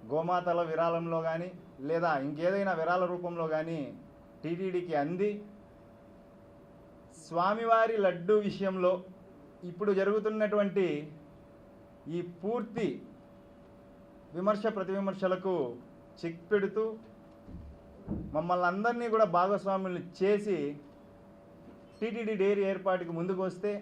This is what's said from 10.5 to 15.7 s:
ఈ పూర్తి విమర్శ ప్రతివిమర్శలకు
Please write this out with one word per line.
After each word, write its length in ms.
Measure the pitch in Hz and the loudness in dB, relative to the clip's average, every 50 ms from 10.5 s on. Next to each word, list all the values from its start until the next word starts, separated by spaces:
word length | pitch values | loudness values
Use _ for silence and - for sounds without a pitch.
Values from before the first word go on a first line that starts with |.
| 208 208 202 196 180 202 185 165 147 147 151 156 - - - - - - - - - - - - - - - - - - - 139 165 | 4 2 2 2 2 2 2 2 0 -2 -6 -10 -14 -18 -20 -20 -20 -20 -20 -20 -20 -20 -20 -20 -20 -20 -20 -20 -20 -16 -10 -6 -6
ఈ 40 | 175 175 175 175 - | -4 -6 -6 -10 -6
పూర్తి 440 | 185 208 233 240 214 - - 233 208 156 127 - - - - - - - - - - - - - - - - - - - - - - - - - - - 147 | -4 -2 -2 -2 -4 -6 -4 -2 -2 -2 -2 -6 -12 -18 -20 -20 -20 -20 -20 -20 -20 -20 -20 -20 -20 -20 -20 -20 -20 -20 -20 -20 -20 -20 -20 -20 -20 -12 -8
విమర్శ 260 | 170 185 208 214 202 214 220 214 | 0 2 2 2 2 0 -2 -2
ప్రతివిమర్శలకు 760 | 196 185 180 190 196 196 196 185 - 190 185 185 185 185 190 180 165 135 120 | -2 -4 -2 -2 -2 -2 -2 -2 0 0 0 0 0 0 0 0 0 0 -2